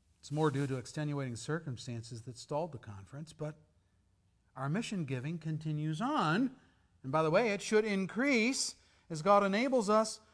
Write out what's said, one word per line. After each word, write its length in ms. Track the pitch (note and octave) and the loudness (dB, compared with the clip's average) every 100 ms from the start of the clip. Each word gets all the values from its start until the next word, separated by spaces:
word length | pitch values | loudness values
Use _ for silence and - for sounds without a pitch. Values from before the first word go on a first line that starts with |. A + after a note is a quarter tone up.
| _ _ | _ _
It's 120 | - | -6
more 180 | D3 D#3 | 0 2
due 160 | C3+ C#3+ | 2 0
to 100 | C3 | -2
extenuating 600 | A#2+ - D3+ C#3+ C3 A2+ | -6 -6 -4 -2 -4 -6
circumstances 880 | - D#3+ E3 A#2 - A#2 A2 A#2 | -4 -4 -4 -8 -8 -10 -10 -12
that 160 | A#2+ A2+ | -12 -14
stalled 340 | - D3 E3+ | -6 -6 -6
the 60 | B2 | -8
conference, 540 | - G2+ G2 C#3 D#3 | -14 -14 -14 -14 -16
but 240 | - D3+ D#3 _ _ _ _ _ _ _ _ _ - | -10 -10 -10 _ _ _ _ _ _ _ _ _ -8
our 120 | C3+ | -2
mission 360 | F3+ A3+ G3+ | -2 -2 -4
giving 340 | C#3+ C3 C3+ E3+ | -2 -4 -4 -6
continues 640 | D#3 D#3 D#3 D3+ D3+ D#3 | -4 -4 -4 -2 -2 -2
on. 500 | A#3+ D4 E3 E3+ C4 - _ _ _ _ | -2 0 2 2 0 -4 _ _ _ _
And 80 | C3 | -2
by 120 | D#3 | 0
the 80 | D#3+ | 4
way, 200 | F3 A#3 | 4 2
it 100 | G3+ | 0
should 240 | - G#3+ | 2 2
increase 920 | A3 G3 F#3+ G3+ C#4+ B3 A3 C4+ - - _ _ - | 4 0 0 0 4 4 4 2 -4 -6 _ _ -10
as 100 | D#3+ | -2
God 220 | E3+ G3+ | 6 6
enables 460 | G3+ G3 C4+ B3+ G3+ | 6 4 2 2 4
us 300 | G#3+ A3 - - | 4 2 -2 -16